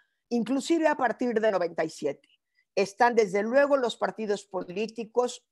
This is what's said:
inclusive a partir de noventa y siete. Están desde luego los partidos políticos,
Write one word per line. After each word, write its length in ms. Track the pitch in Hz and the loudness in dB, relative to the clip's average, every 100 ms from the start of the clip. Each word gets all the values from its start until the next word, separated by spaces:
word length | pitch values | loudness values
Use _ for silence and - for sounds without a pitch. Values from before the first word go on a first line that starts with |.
| _ _ - | _ _ -4
inclusive 580 | 240 220 269 - 330 311 | -4 0 -2 0 2 2
a 100 | 196 | 2
partir 440 | 247 - 247 220 | 0 0 -2 2
de 100 | 220 | 2
noventa 320 | 185 170 165 | 2 -2 -4
y 80 | - | -6
siete. 380 | - 143 147 _ _ _ _ _ - | -4 -8 -8 _ _ _ _ _ -2
Están 360 | 196 - 240 | -2 2 2
desde 280 | 226 202 202 | 4 2 2
luego 360 | 220 269 285 277 | 2 2 4 2
los 180 | 233 - | 0 -2
partidos 480 | 202 202 214 196 | -6 -4 -4 -4
políticos, 1000 | - 185 180 180 220 226 220 240 247 - _ | -4 -10 -8 -6 -6 -6 -6 -2 -2 -2 _